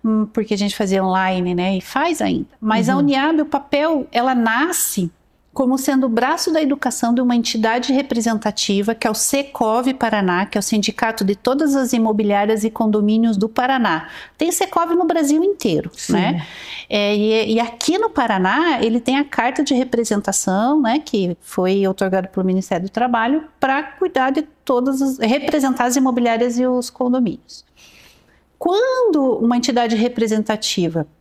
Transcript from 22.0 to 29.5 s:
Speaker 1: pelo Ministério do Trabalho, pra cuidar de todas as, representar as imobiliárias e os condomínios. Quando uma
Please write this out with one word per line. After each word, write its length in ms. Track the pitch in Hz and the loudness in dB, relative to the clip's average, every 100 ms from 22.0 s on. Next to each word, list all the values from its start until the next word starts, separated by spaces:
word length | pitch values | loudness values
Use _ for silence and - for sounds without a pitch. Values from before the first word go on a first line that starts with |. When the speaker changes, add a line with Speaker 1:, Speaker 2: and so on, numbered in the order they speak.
| 190 190 185 | 0 0 -2
Speaker 1:
pelo 180 | - 185 | -2 0
Ministério 420 | 185 185 175 190 | 0 -2 -4 -4
do 40 | |
Trabalho, 540 | - 247 233 233 302 311 _ | -2 0 0 0 -2 -4 _
pra 240 | 269 269 | 0 0
cuidar 500 | 294 - 370 - 262 | -4 -4 -4 0 0
de 100 | 269 311 _ - | 0 -4 _ -2
todas 360 | 247 254 269 | 0 0 0
as, 160 | 269 262 | -2 0
representar 680 | 226 269 285 302 262 247 247 | 0 0 0 0 0 0 0
as 100 | 262 | 2
imobiliárias 640 | 262 247 240 226 247 240 | 0 2 0 0 0 0
e 60 | 254 | 0
os 220 | 247 247 | 0 -4
condomínios. 760 | - 247 254 226 - _ - _ _ - - - _ _ _ _ _ | -4 -2 0 0 -4 _ -20 _ _ -20 -20 -20 _ _ _ _ _
Quando 800 | 349 392 508 523 466 302 269 226 | 0 2 2 2 2 2 2 2
uma 200 | 226 | 2